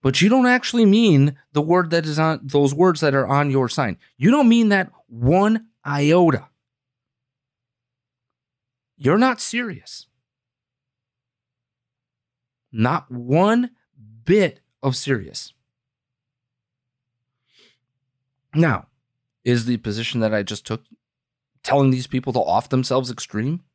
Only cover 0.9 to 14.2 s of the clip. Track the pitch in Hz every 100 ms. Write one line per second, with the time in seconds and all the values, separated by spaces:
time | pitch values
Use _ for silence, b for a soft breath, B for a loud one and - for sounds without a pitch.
0.9 | 208 226 143 143 143 B 147 156 180 170
1.9 | 170 156 151 160 156 135 143 139 143 185
2.9 | 160 156 139 127 139 147 135 123 - 120
3.9 | 87 b _ 160 285 247 233 220 196 185
4.9 | _ _ 117 120 180 208 220 - _ -
5.9 | 143 147 175 170 139 - _ _ _ _
6.9 | _ _ _ _ _ _ _ _ _ _
7.9 | _ _ _ _ _ _ _ _ _ _
8.9 | _ 139 190 254 240 - 233 240 139 -
9.9 | - - _ _ _ _ _ _ _ _
10.9 | _ _ _ _ _ _ _ _ _ _
11.9 | _ _ _ _ _ _ _ _ 113 120
12.9 | - - 123 120 156 196 233 247 _ _
13.9 | _ 107 113